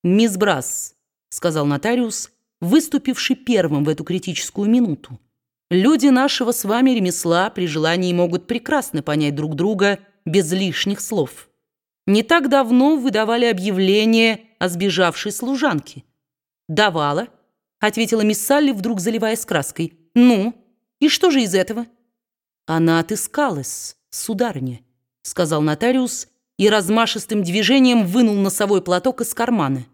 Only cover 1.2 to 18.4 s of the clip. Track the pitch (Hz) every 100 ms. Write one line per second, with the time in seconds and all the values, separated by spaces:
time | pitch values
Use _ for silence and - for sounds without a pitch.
1.2 | _ - 175 156 147 143 208 247 233 -
2.2 | - _ _ _ 170 285 320 294 - 247
3.2 | - 254 - 220 170 143 147 151 151 180
4.2 | 185 151 - - 208 240 226 143 - 120
5.2 | _ _ _ _ _ 175 226 311 277 254
6.2 | 277 - 240 240 202 233 262 240 180 170
7.2 | 170 170 196 - 175 151 156 175 180 175
8.2 | 175 175 - 233 - 302 - 156 139 147
9.2 | 147 143 151 151 190 208 202 190 _ _
10.2 | - 180 160 185 190 - 196 202 - 208
11.2 | 131 - - _ _ _ _ _ - 208
12.2 | 226 339 269 277 233 247 277 311 254 214
13.2 | 220 233 233 190 196 185 190 202 220 226
14.2 | 226 220 - _ 180 175 196 165 180 160
15.2 | 214 202 247 269 285 156 - - _ _
16.2 | _ _ _ _ - 160 214 165 147 147
17.2 | 240 _ _ _ _ _ 214 214 233 226
18.2 | 214 208